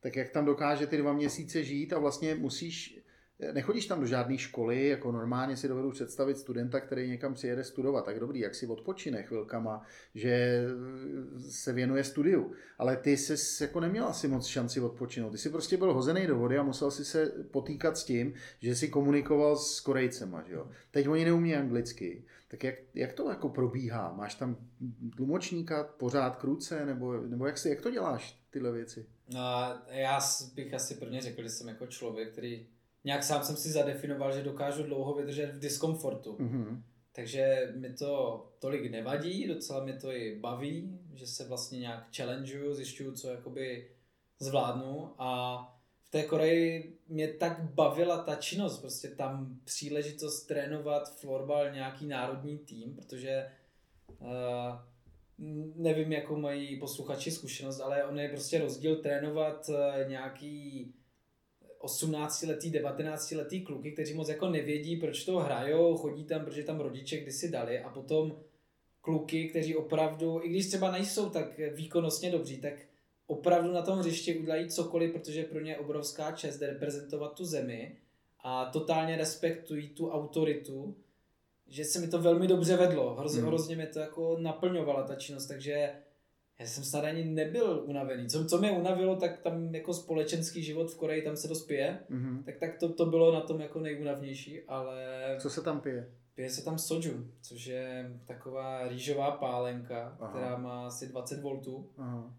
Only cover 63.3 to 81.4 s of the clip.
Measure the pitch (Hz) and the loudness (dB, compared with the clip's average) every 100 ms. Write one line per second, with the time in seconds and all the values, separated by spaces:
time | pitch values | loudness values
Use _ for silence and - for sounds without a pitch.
63.3 | 156 139 185 180 135 147 151 151 156 151 | -4 -2 -4 -4 -6 -6 -4 -4 -2 -2
64.3 | 151 190 160 147 147 151 165 160 - - | 2 4 4 4 0 2 2 0 0 2
65.3 | 180 143 123 135 160 170 165 151 147 151 | 4 4 2 6 8 8 8 0 -4 -2
66.3 | 160 143 139 151 156 135 127 - 151 139 | -2 0 -4 -2 -2 -2 -4 -4 -4 -4
67.3 | 135 170 139 113 127 - - - 156 156 | -4 -2 -2 0 -2 -4 -10 0 2 2
68.3 | 151 - _ _ _ _ _ - 160 - | -2 -14 _ _ _ _ _ 0 0 2
69.3 | 160 160 170 156 156 151 156 156 151 165 | -2 0 0 2 0 2 4 4 4 0
70.3 | 165 170 180 190 196 185 180 202 - 196 | 0 0 0 2 2 2 2 0 0 0
71.3 | 170 147 - 151 147 156 170 160 - 180 | 0 -4 -2 -4 -4 0 2 2 0 0
72.3 | 175 135 131 143 143 - _ _ _ _ | 0 0 -4 -6 -8 -16 _ _ _ _
73.3 | 147 170 175 170 180 170 190 170 165 - | 0 6 6 6 0 2 2 2 0 -2
74.3 | 165 160 160 170 - 170 170 165 165 - | -2 0 0 0 -2 0 2 2 0 -4
75.3 | 151 156 156 156 147 147 151 147 - 151 | -4 -4 -4 -6 -6 -4 -4 -4 -4 -6
76.3 | 160 151 139 143 139 147 143 143 151 147 | -4 -6 -4 -4 -2 -2 -4 -4 -4 -4
77.3 | - 180 151 123 117 127 - _ _ _ | -6 -4 -2 -2 -4 -8 -14 _ _ _
78.3 | _ 127 127 127 156 156 160 160 160 156 | _ -4 -2 0 -2 2 2 4 2 0
79.3 | - 165 165 - 151 147 - 165 156 147 | 2 0 0 -4 -6 -6 -4 -2 -2 -2
80.3 | 165 156 147 139 135 139 - - _ _ | 2 2 2 -2 -8 -8 -12 -18 _ _
81.3 | _ | _